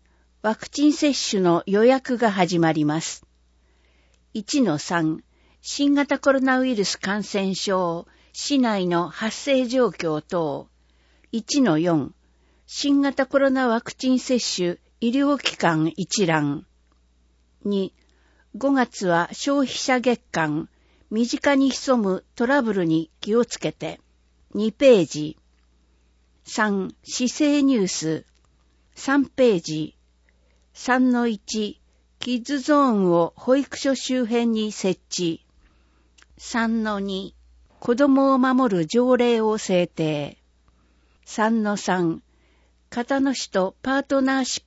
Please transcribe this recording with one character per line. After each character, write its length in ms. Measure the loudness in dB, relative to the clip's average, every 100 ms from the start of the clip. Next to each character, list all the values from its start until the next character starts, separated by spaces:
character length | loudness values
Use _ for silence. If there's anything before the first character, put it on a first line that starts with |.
| _ _ _ _
ワ 140 | -6
ク 160 | -6 -8
チ 160 | 0 2
ン 60 |
接 220 | 2 0 0 -2
種 120 | 0
の 220 | 2 2 2
予 160 | 2
約 340 | 4 2 -2 -2
が 140 | 0
始 300 | 0 0 2
ま 100 | 2
り 140 | 2
ま 160 | 0 -2
す。 260 | -6 -12 -18 _ _ _ _ _ _ _ _ _ _
一 280 | -12 -4 0
の 160 | 2 0
三、 460 | -2 -2 -2 -4 -12 _ _ _
新 320 | -12 -2 2
型 260 | 2 2 0
コ 100 | 2
ロ 100 | 2
ナ 200 | 2 2
ウ 80 | 0
イ 80 | 0
ル 80 |
ス 120 | -2 -4
感 280 | -6 -6
染 320 | -4 -4 -2 -4
症、 500 | -2 0 -2 -4 -10 _ _
市 280 | -12 -2 0
内 260 | 2 0 0
の 220 | 0 -2
発 280 | -6 -8 -6
生 300 | 0 0 2
状 220 | 2 0
況 320 | 0 -4 -4
等。 480 | -4 -4 -2 -4 -10 _ _ _ _ _ _
一 280 | -8 -4 0
の 200 | 2 2
四、 340 | 2 0 -2 -8 _ _ _ _ _
新 280 | -6 0 2
型 260 | 2 0 0
コ 140 | 2
ロ 100 | 2
ナ 160 | 2 0
ワ 140 | 0
ク 120 | -4 -6
チ 160 | 0
ン 80 | 0
接 180 | 0 -2
種、 400 | -2 -4 -4 -4 _ _
医 100 | -2
療 320 | 0 0 0
機 140 | -4 -2
関 360 | 0 2 0 -2
一 280 | -6 -2
覧。 440 | 0 2 0 -4 -10 _ _ _ _ _ _ _ _ _
二、 280 | -6 -4 -4 -10 _ _ _ _ _ -4
五 140 | 0
月 380 | 2 0 -2 0
は 200 | 0 0
消 300 | -4 -2 0
費 120 | 0
者 240 | -2 -2 0
月 240 | 2 -2 _
間、 380 | -4 -2 -2 -6 _ _ _ _
身 160 | -4 -2
近 300 | 0 2 2
に 140 | 2
潜 300 | 0 0 0
む 240 | 0 -2 -6 -4
ト 100 | 0
ラ 160 | 0
ブ 120 | 0
ル 100 | 0
に 260 | 0 0 -2 _
気 140 | -2
を 100 | 0
つ 140 | 0 -4
け 140 | -8
て。 280 | -6 -10 -12 _ _ _ _ _
二 160 | -6 -4
ペ 300 | 4 6 6
ー 60 | 4
ジ。 300 | -4 -8 -10 _ _ _ _ _ _ _ _ _ _
三、 500 | -10 -2 0 0 -4 -10
市 220 | -12 -4
政 420 | -4 0 2 4 2
ニ 80 |
ュ 80 | 2
ー 60 | 0
ス。 360 | -2 -4 -6 -8 _ _ _ _ _ _
三 300 | -10 -2 0
ペ 300 | 0 2 2
ー 60 | 2
ジ。 360 | -2 -6 -8 -12 _ _ _ _ _ _ _
三 380 | -10 -2 2 2
の 160 | 2 0
一、 540 | -4 -6 -6 -6 -8 _ _ _ _
キ 160 | -6 -6
ッ 80 |
ズ 160 | -4 -6
ゾ 160 | 0 2
ー 20 | 4
ン 240 | 2 4
を 220 | 4 2
保 220 | -2 0 0
育 200 | 0 -4
所 200 | -2 -2
周 280 | -2 -2
辺 220 | 0 0 0
に 240 | 0 -2
設 300 | -4 -2 -4 _
置。 340 | -4 -4 -4 _ _ _ _ _ _ _ _ _ _
三 460 | -8 -2 -2 0
の 160 | -2 -4
二、 340 | -4 -6 -10 -16 _ _ _ _
子 160 | -2 2
ど 120 | 4
も 240 | 4 4
を 60 | 4
守 380 | 4 2 2 2
る 100 | 0
条 300 | 2 4 4
例 240 | 2 2
を 180 | 0 -2
制 300 | 0 0 0
定。 500 | -2 -2 -2 -6 -12 _ _ _ _ _ _ _ _
三 400 | -12 -2 0 0
の 120 | 0 -2
三、 460 | -2 0 0 -2 -8 _ _ _ _ _ _
片 280 | -8 -2 0
野 140 | 0
市 180 | -2 -4
と 240 | -2 -2 -4
パ 160 | -4 -4
ー 40 |
ト 180 | 0 0
ナ 200 | 0 0
ー 40 |
シ 180 | -2
ッ 0 | -6